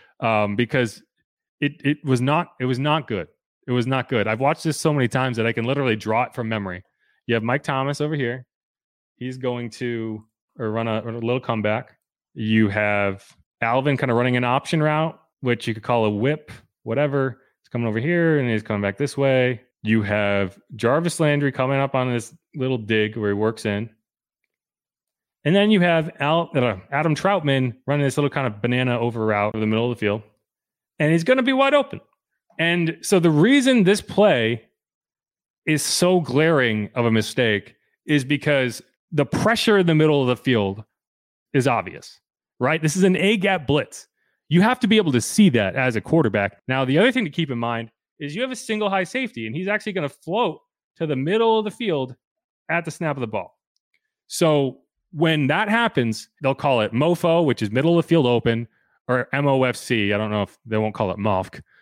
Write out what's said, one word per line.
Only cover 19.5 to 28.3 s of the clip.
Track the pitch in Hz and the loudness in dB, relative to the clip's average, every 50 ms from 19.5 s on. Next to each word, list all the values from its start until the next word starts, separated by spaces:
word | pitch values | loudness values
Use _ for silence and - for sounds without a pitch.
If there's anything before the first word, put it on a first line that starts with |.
| 123 113 _ _ _ _ - | -2 -4 _ _ _ _ -2
You | 107 113 110 | 0 2 2
have | 98 101 104 107 104 101 101 98 98 92 - - _ - - | 2 0 0 0 0 0 0 0 -2 -4 -6 -12 _ -18 -6
Jarvis | 107 117 117 135 160 170 170 - - | -2 0 2 2 2 0 -2 -2 0
Landry | 160 147 143 143 143 139 | 2 2 2 2 0 -2
coming | - - 127 131 139 139 | -2 -2 -2 0 0 0
up | 139 135 - | -2 0 0
on | 131 127 127 | -2 -2 0
this | 123 117 113 - - - _ _ - | -2 -4 -6 -8 -16 -20 _ _ -8
little | 151 127 131 131 | -6 -4 -4 -4
dig | 113 107 101 113 110 107 107 107 | -4 -2 0 0 0 0 0 -2
where | 113 104 101 | -4 -2 -2
he | 101 | -2
works | 101 107 110 110 - - | 0 -2 -2 -2 -2 -4
in. | 107 101 104 113 120 _ _ _ _ _ _ _ _ _ _ _ _ _ _ _ _ _ _ _ _ _ _ _ _ _ _ _ _ _ _ - | -4 -2 -4 -6 -8 _ _ _ _ _ _ _ _ _ _ _ _ _ _ _ _ _ _ _ _ _ _ _ _ _ _ _ _ _ _ 0
And | 147 185 | 2 4
then | 202 208 214 | 4 4 4
you | 220 190 | 4 4
have | 175 175 165 160 156 170 - - | 4 4 2 2 0 -2 -4 -4
Al-, | 139 147 160 170 165 - - | -2 0 0 0 0 -2 0
uh, | 143 123 117 101 92 - - | 0 0 0 -2 -4 -6 -6
Adam | 139 143 156 165 147 | -2 -2 0 0 0
Troutman | - - 196 202 180 151 143 135 135 127 123 113 - _ | 0 0 0 0 0 2 2 2 2 0 -2 -4 -6 _
running | 127 143 147 143 | -2 0 0 0
this | 135 - | 0 0
little | 151 143 | 0 -2
kind | 139 | -2